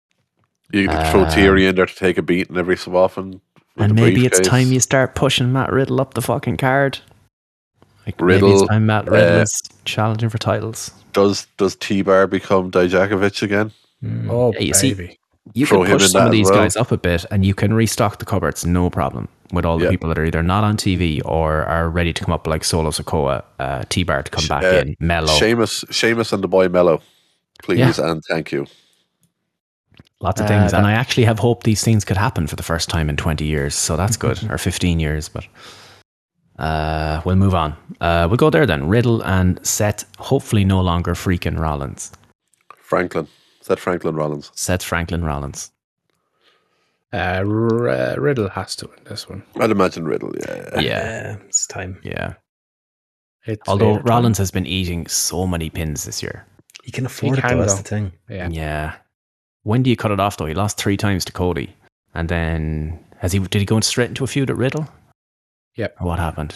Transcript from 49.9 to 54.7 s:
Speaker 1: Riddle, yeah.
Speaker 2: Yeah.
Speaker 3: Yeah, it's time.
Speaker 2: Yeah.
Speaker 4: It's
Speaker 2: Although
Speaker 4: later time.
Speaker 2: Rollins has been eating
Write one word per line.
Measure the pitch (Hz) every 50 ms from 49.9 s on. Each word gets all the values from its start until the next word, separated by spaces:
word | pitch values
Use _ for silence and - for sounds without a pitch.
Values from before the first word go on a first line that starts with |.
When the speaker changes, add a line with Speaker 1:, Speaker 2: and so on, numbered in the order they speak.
| - 87 82
Speaker 1:
Riddle, | 76 53 - - 50 50 50
yeah. | 50 50 50 50 - - -
Speaker 2:
Yeah. | -
Speaker 3:
Yeah, | - 57 55 52 - - - - - 104 104 98 -
it's | - - - -
time. | - - 101 92 92 92 -
Speaker 2:
Yeah. | - 50 50 50 50 50 - _ _ _ _ _ _ _ _ _ _ _ _ _ _ _ _ _ _ _ _ _ -
Speaker 4:
It's | 113 107 - -
Speaker 2:
Although | 98 98 101 113 107
Speaker 4:
later | 107 101
time. | -
Speaker 2:
Rollins | 117 117 120 120 117 104
has | 98 98 95
been | - 95 87
eating | -